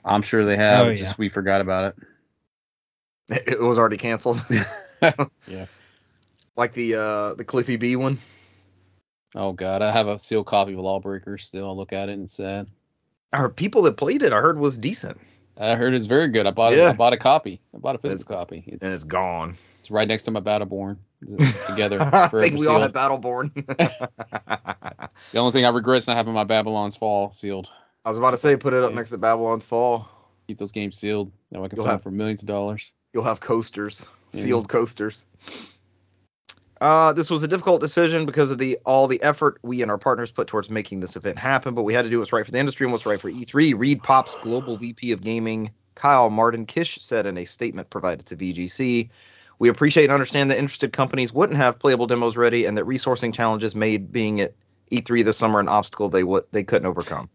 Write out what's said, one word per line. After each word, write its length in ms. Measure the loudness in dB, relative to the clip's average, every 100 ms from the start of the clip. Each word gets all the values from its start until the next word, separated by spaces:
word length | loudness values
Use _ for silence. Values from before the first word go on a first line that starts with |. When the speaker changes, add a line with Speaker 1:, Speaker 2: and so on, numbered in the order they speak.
| 0
Speaker 1:
I'm 160 | 0
sure 240 | 2 2 2
they 100 | 4
have. 300 | 6 6 6
Speaker 2:
Oh, 40 |
Speaker 1:
It's 120 | 2
just 100 | -6
Speaker 2:
yeah. 20 | -4
Speaker 1:
we 120 | -4
forgot 320 | -2 0 0
about 340 | 0 -2 -4 -8 -20 _ _ _ _ _ _ _ _ _ _ _ -6
it. 120 | -4
Speaker 3:
<laughs> 40 | -2
It 120 | 2
was 180 | 2 4
already 200 | 4 2
canceled. 440 | -4 -2 -2 -4 0
Speaker 1:
<laughs> 40 | -2 -2 -10 -18 _ 2 2 -6 _ -16
Yeah. 200 | -14 -14 _ _ _ _ _ _ _ _ -4
Speaker 3:
Like 180 | -4
the, 220 | -2 -2 -2
uh, 380 | -2 -2 -4 -8
the 80 | -4
Cliffy 300 | -4 -2 -2
B 200 | -2 -2
one. 220 | -2 -4 -10 _ _ _ _ _ _ _ _ _ _ -8
Speaker 1:
Oh 160 | -8
God, 280 | -6 -4 -2
I 80 | 0
have 160 | 0 0
a 100 | -4
sealed 300 | -4 -4 0
copy 260 | 0 0
of 60 | -4
Lawbreakers 640 | -4 -4 -6 -10 -10 -14
still. 260 | -14 -12 -10
I 40 |
look 200 | -10 -8
at 160 | -8 -8
it 40 |
and 100 | -10 -12
it's 80 |
sad. 340 | -10 -8 -8 -10 _ _ _ _ _ _
Speaker 3:
Our 160 | -2 -2
people 340 | -2 0 4
that 140 | 4 2
played 260 | -2 2
it, 100 | 2
I 80 | 4
heard, 160 | 2 2
was 200 | -2 -2
decent. 400 | -6 -6 -12 -16 _ _ _ -6
Speaker 1:
I 200 | -2 2
heard 180 | 2
it's 120 | 0 2
very 220 | 2 4
good. 180 | 2 2
I 40 |
bought 220 | 4 6
it. 40 | 8
Speaker 3:
Yeah. 100 | 6
Speaker 1:
I 40 |
bought 200 | 6 2
a 40 | 4
copy. 440 | 4 4 2 -14 _ -8
I 20 |
bought 160 | -6 -6
a 40 |
physical 360 | -6 -8 -8 -12
Speaker 3:
It's, 40 |
Speaker 1:
copy. 240 | -10 -14 -16
It's, 160 | -10
Speaker 3:
and 80 | -8
it's 100 | -8
gone. 540 | -6 -4 -4 -6 -8 -12 _ _
Speaker 1:
it's 100 | -6
right 160 | -2 0
next 160 | -2
to 80 | -4
my 80 | -6
Battleborn. 580 | -2 -2 -2 -8 -8 -10 _ _
Speaker 3:
<laughs> 460 | -14 0 0 0 -8
Speaker 1:
Together, 340 | -2 -2 0
Speaker 3:
I 80 | 4 4 4
Speaker 1:
forever 100 | 4
Speaker 3:
think 200 | 2 2
we 60 | 2
all 120 | 4
Speaker 1:
sealed. 20 |
Speaker 3:
had 120 | 2
Battleborn. 580 | 0 0 -2 -4 -6 -6
<laughs> 1600 | -8 -10 -2 -2 -2 -12 -12 -12 -12 -8 -8 -8 -12 -14 -16 -20 _ -6
Speaker 1:
The 80 | 0
only 120 | 2
thing 140 | 4 4
I 40 |
regret 300 | 4 2 2
is 80 | 2
not 80 | -2
having 160 | -2
my 100 | -2
Babylon's 520 | 0 0 0 -4 -4 -6
Fall 360 | -4 -2 -4
sealed. 380 | -8 -10 -10 -12 _ _ _ -8
Speaker 3:
I 40 |
was 80 | 0
about 140 | 2
to 60 | 4
say, 180 | 4 4
put 180 | 2
it 100 | 2
up 80 | 0
Speaker 1:
Yeah. 40 | -2
Speaker 3:
next 140 | -8
to 60 | -2
Babylon's 480 | 0 2 0 -2 -2
Fall. 420 | 0 0 -2 -6 _ _ _ -16
Speaker 1:
Keep 100 | -10
those 140 | -10
games 260 | -6 -8 -6
sealed. 340 | -4 -4 -6 _ _
Now 120 | -12
I 40 | -10
can 80 | -4
Speaker 3:
You'll 60 | -2
Speaker 1:
sell 60 |
Speaker 3:
have 80 | -2
Speaker 1:
them 100 | -6
for 40 | -6
millions 260 | -6 -6
of 60 | -6
dollars. 440 | -6 -6 -8 -14 _ _
Speaker 3:
You'll 100 | -4
have 160 | -4 -6
coasters, 680 | -2 -4 -4 -10 -10 -10 -18 _ _
Speaker 1:
Yeah. 100 | -8
Speaker 3:
sealed 260 | -2 -2 0
coasters. 560 | -2 -2 -6 -8 -8 _ _ -20 -20 -20 _ _ _ _ _ _ _ -20 -20 _ _
Uh, 320 | 4 6 6
this 160 | 4 -2
was 120 | -2
a 40 | -2
difficult 340 | -2 2 2
decision 440 | 2 2 2 2 0
because 240 | 2 2
of 80 | 0
the, 180 | -2 -2 2
all 220 | 4 4
the 140 | 2
effort 340 | 0 2 0 0
we 180 | -8 -4
and 80 | -2
our 80 | 0
partners 320 | 0 0 -2
put 180 | -6 -4
towards 220 | -4 -4
making 300 | -8 -6 -10
this 160 | -10 -8
event 220 | -8 -4
happen, 340 | 0 0 0
but 80 | -2
we 100 | 0
had 100 | 0
to 60 | 2
do 100 | -2
what's 120 | 0
right 140 | -2 0
for 60 |
the 80 | 0
industry 260 | 0 0 -2
and 60 |
what's 140 | 0 -2
right 120 | -2
for 100 | -4
E 140 | -10 -2
three, 280 | 4 4
Reed 300 | 4 2 0
Pop's 320 | 4 4 2 -10
global 340 | -4 -4 -4 -8
V 160 | -8
P 180 | -8 -4
of 100 | -4
gaming, 480 | -2 -4 -4 -4 -8 -12 _ -2
Kyle 340 | 4 6 4
Martin 380 | 4 2 0 -6
Kish, 320 | -4 -4 -8
said 240 | -4 -2 -2
in 120 | -6
a 80 | -10
statement 440 | -8 -8 -8 -10
provided 380 | -6 -4 -6 -10
to 80 | -10
V 180 | -8
G 140 | -6 -8
C. 420 | -4 -2 -2 -4 _ _ _ _ _
"We 120 | 2
appreciate 340 | 4 4 6
and 100 | 6
understand 380 | 4 2 0 2
that 80 | 0
interested 340 | -2 -4 -4
companies 400 | -2 -2 0 -2
wouldn't 240 | 2 2 4
have 220 | 2 4
playable 260 | 2 2 2
demos 320 | 0 0 2
ready 280 | 2 4 0
and 120 | 0
that 80 | -2
resourcing 480 | -4 -2 -2 -2
challenges 400 | -2 -2 0 -4
made 380 | -2 0 -2 -2
being 280 | -4 -2 0
at 120 | -2 _ _ _ _
E 100 | -6
three 220 | 0 2
this 140 | 2 2
summer 220 | 2 2
an 80 | 2
obstacle 420 | 0 0 -4 0
they 140 | 2
would, 200 | 2 0 -2
they 120 | -6
couldn't 220 | 0 0 0
overcome." 400 | -4 -6 -10 -12